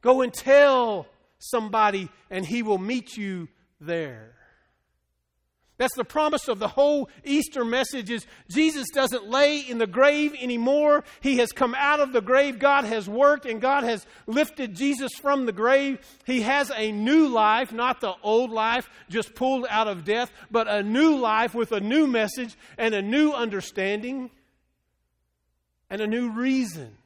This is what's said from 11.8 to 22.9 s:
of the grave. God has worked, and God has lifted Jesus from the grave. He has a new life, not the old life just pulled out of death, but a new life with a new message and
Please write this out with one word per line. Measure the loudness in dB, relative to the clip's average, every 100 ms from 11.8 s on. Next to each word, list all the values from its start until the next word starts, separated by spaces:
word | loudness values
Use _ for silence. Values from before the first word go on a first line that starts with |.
| 0 2
of | 2
the | 0
grave. | 2 2 2 2
God | 2 4 2
has | -4 -4
worked, | 4 4 4 -2
and | -4
God | 0 0
has | 0 -4 -8 -20 -4
lifted | 0 0 -2 -10 -4
Jesus | -2 -2 -6 -4
from | 0 0 0
the |
grave. | -2 2 2 2 -6 -12 _
He | -4 -2
has | 0 0 -2 -4
a | -4
new | -2 2 4 4
life, | 4 4 2 0
not | -2 -2 -2
the | -6 -6
old | 0 0 0
life | -2 -2 -2 -6 -20 -8
just | -6 -6
pulled | -4 -2 0 -2
out | 0 0
of | -4 -2
death, | -2 -2 -10 -4
but | -2 0
a | -2
new | 0 4 4 4
life | 2 2 0 -2
with | -2
a | -2
new | 0 2 2
message | 2 -2 -4 -12 -12 -20 -4
and | -2